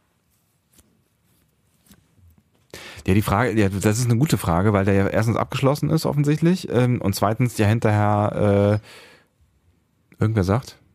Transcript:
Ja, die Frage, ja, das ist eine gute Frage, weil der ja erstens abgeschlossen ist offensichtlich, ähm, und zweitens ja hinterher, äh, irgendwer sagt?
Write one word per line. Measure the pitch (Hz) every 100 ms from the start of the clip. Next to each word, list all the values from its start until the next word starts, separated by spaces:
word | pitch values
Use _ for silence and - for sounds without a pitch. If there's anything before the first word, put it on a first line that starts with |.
| _ _ _ _ _ _ _ _ _ _ _ _ _ _ _ _ _ _ _ - _ _ _ _ _ _ _ - - - -
Ja, |
die | 101
Frage, | - 101 123 110
ja, | 98
das | 98 104 110
ist | 123
eine | 117
gute | 156 -
Frage, | - 85 104
weil | 101
der | 98
ja | 98 98
erstens | 92 113 -
abgeschlossen | - 135 135 147 147
ist | 160 135
offensichtlich, | 143 147 151 165 185 -
ähm, | 120 123 120
und | 95 95
zweitens | 101 113 123 -
ja | 104
hinterher, | 113 110 104 104 104 104 - 104 101 101 104
äh, | - - - - _ _ _ _ _ _ _ _ _ -
irgendwer | 110 110
sagt? | 90 113 - - _